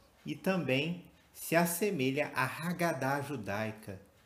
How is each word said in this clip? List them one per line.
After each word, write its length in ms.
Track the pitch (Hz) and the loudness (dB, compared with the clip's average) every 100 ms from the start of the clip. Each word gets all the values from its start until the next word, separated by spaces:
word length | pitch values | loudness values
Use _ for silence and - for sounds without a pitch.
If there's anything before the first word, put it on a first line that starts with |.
| - _ - | -20 _ -10
e 100 | 143 | -4
também 680 | 190 190 131 131 156 175 - - _ | 0 0 2 2 2 -4 -10 -20 _
se 200 | - - | -12 2
assemelha 800 | 165 175 - 208 180 131 139 139 | 4 4 2 0 2 2 2 0
à 120 | - 127 | 0 -2
Hagadá 760 | - 170 170 170 147 131 143 | -2 -4 0 0 0 0 0
judaica, 800 | 131 139 101 101 110 107 - 92 - - | -2 -6 -4 -2 -4 -6 -12 -14 -14 -20